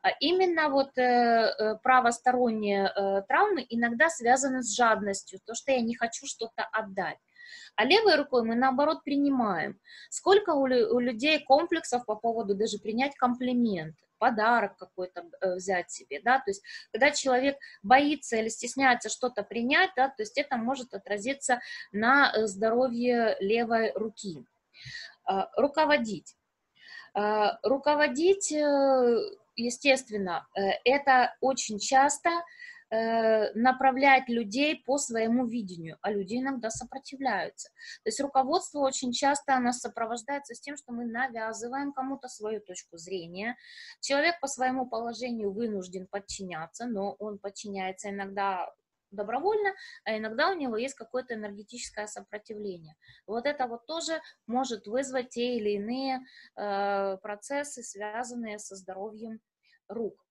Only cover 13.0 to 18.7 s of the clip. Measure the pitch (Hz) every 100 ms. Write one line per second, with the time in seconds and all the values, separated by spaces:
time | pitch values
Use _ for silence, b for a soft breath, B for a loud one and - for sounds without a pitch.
13 | 285 - 247 247 254 247 233 180 156 -
14 | _ _ 233 220 214 240 202 - 185 -
15 | 180 175 170 - 190 180 185 180 170 -
16 | 190 143 226 262 208 196 B B B 220
17 | 285 294 262 247 277 277 B B 196 254
18 | 285 302 - 226 220 - 240